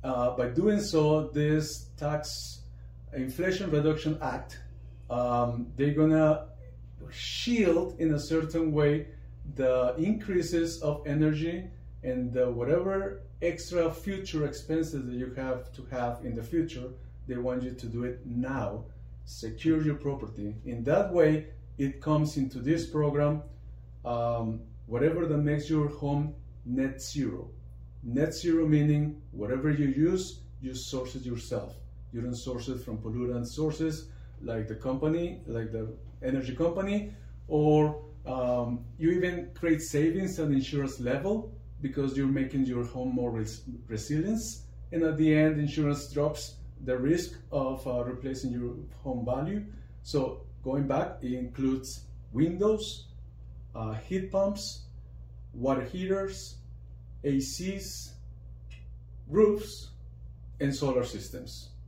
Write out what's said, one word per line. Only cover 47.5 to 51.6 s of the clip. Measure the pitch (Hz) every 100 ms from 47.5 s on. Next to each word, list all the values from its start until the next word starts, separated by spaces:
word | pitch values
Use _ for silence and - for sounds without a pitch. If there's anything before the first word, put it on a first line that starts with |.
of, | 143 131 131 135
uh, | 123
replacing | 120 123 135 131 131
your | 120 123 - - -
home | 139 123
value. | 113 131 160 208 208 - - -
So | - 143 123 - - -
going | 131 139 135
back, | 139 180 -
it | 127
includes | 127 120 -